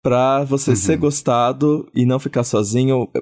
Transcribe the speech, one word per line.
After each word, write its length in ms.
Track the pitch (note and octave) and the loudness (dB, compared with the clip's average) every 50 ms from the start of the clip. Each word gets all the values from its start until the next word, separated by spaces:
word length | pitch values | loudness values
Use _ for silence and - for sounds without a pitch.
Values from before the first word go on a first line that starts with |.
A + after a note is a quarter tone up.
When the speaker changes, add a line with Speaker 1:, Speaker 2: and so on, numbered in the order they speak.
| - | -2
Speaker 1:
pra 420 | C3 B2 B2 B2+ C3+ C3+ C#3 C#3+ | 0 2 2 2 2 2 0 0
você 260 | C3+ C#3 C#3 - - | -2 -2 -2 0 0
Speaker 2:
Uhum. 60 | B2 | 0
Speaker 1:
ser 200 | G#2 - - D#3+ | 0 2 0 0
gostado 920 | - D#3 D3 C#3+ - - C3+ B2 A#2+ A#2+ B2 B2+ C3 C#3+ D3 D3+ D#3+ - - - | 0 0 0 -2 -2 -2 0 0 2 2 0 0 0 0 0 0 0 -4 -6 -2
e 120 | - B2 | 0 0
não 140 | B2 B2+ C3 | 2 0 0
ficar 240 | - C3+ - B2+ A#2 | -2 -4 -4 -2 -2
sozinho, 640 | - - G#2+ G#2+ G2+ A2 B2 C3 C3 C3+ B2+ A#2 - - - | 0 0 -2 0 0 0 0 0 2 0 0 -2 -2 -4 -8